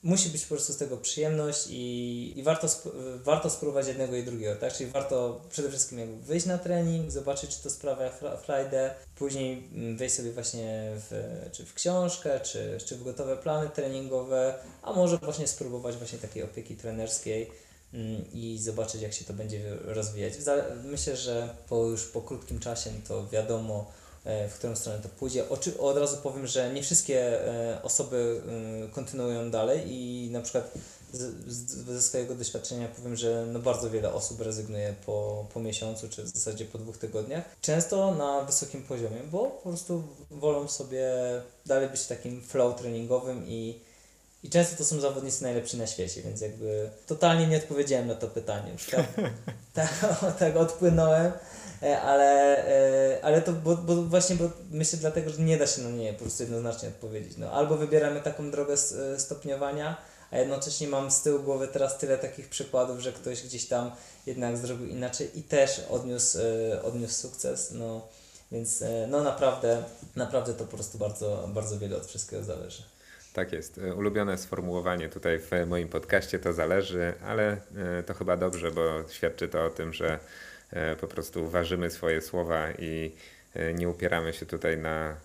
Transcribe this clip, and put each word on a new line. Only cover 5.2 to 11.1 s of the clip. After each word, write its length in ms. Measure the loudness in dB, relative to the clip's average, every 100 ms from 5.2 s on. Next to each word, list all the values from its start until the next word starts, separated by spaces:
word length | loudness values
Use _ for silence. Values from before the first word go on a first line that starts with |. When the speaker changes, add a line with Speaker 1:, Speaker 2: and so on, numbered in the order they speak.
| 0 -2 -8
Speaker 1:
przede 200 | -4 -2
wszystkim 300 | 0 -2 -2
jakby 160 | -8 -10 -2
wyjść 200 | 0 2
na 120 | 0
trening, 540 | 2 2 2 2 0
zobaczyć, 460 | -2 -2 -2 -4 -8
czy 60 |
to 60 | -6
sprawia 400 | -4 -2 0 -2
fra-, 280 | -4 -8 -8
frajdę, 560 | -2 0 2 2 0 -2 -16 -6
później, 540 | -4 -2 -2 -4 -8
mm, 240 | -6 -6 -2
wejść 180 | -2 0
sobie 160 | -2
właśnie 600 | -4 -6 -4 -4 -4 -4 -8
w, 440 | -8